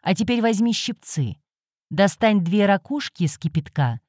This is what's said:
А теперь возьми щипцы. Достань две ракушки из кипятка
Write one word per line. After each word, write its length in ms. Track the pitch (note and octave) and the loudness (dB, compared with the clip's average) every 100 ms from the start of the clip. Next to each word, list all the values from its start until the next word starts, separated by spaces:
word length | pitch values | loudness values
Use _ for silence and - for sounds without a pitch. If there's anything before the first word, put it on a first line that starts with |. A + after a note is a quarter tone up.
А 120 | - | -2
теперь 260 | F#3 G#3+ A#3+ | -2 0 2
возьми 320 | A3+ G#3 A#3 | 2 2 0
щипцы. 640 | A3+ - - - - B2 - _ _ _ _ _ | 0 -4 -8 -8 -4 -4 -6 _ _ _ _ _
Достань 540 | D#3 G3 - A3 G#3 | 0 0 2 2 2
две 220 | E3+ G#3 G3+ | 2 2 2
ракушки 580 | G3 - C#4+ - - | 2 -2 -8 -8 -4
из 120 | E3 - | -4 -2
кипятка 600 | E3 - D3 - C3 A2+ | -4 -4 -4 -2 -2 -4